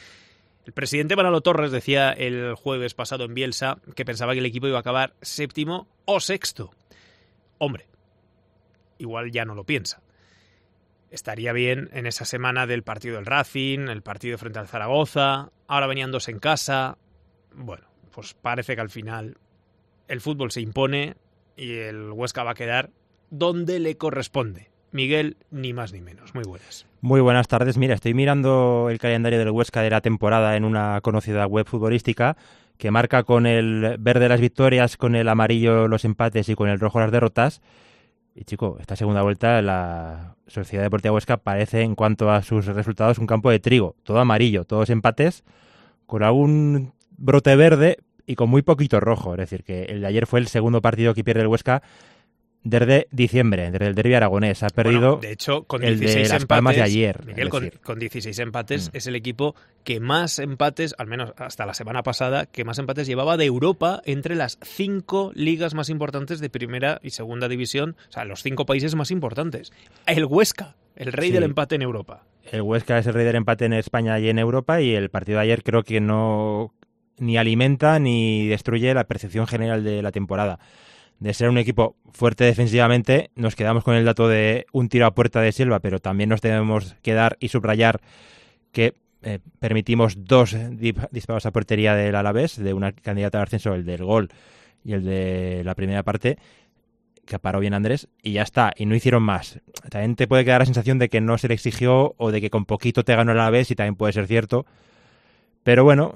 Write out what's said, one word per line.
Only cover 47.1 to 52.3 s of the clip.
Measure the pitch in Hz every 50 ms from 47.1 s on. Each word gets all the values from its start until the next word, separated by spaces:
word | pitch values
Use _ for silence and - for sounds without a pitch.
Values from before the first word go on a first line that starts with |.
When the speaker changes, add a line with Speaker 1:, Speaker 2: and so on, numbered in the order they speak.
| - -
Speaker 2:
brote | 135 131 143 143 - 143 139
verde | 139 156 165 160 139 147 175 170 - _ _ _ _ _
y | - 127
con | - 120 117
muy | 123 143
poquito | 143 - 160 135 147 135 - 104
rojo. | - 113 113 - - 92 87
Es | 90
decir, | 92 - 101 90 -
que | - 95 90 95
el | - 104 104
de | 101 98
ayer | 101 113 117 -
fue | - 123
el | 123 107
segundo | - 120 107 117 117 117
partido | 104 117 110 107 113 117 110
que | 113 104
pierde | 120 113 110
el | 110 110
Huesca | 113 113 - 131 127 139 - _ _ - - - _ _ _ _